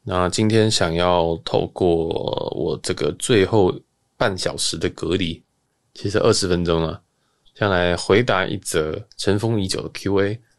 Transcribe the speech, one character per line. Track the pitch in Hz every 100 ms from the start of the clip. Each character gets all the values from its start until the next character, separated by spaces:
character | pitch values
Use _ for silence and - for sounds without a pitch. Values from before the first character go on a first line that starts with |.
那 | - 92 90
今 | - 110
天 | 110 110
想 | 107 90
要 | 85 90 87 85 82 -
透 | - 87
过 | - 92 82 80 82 - - - -
我 | 82 -
这 | - 92
个 | 73
最 | - - 120 92
后 | 110 92 - - _ _ _
半 | 120 92
小 | - -
时 | - 85
的 | 87
隔 | - 82 92
离， | 87 82 _ _ _ _ _
其 | - 104
实 | 98
二 | -
十 | 104 92
分 | 87 87
钟 | 82
了， | 80 82 _ _ _ _ _ -
想 | 104
来 | 90 87 87
回 | - 98
答 | 123 95 92
一 | 98
则 | - 87 78 80 - -
尘 | - 98
封 | 113 113
已 | 95
久 | -
的 | -
Q | - 98 98
A。 | 101 110 _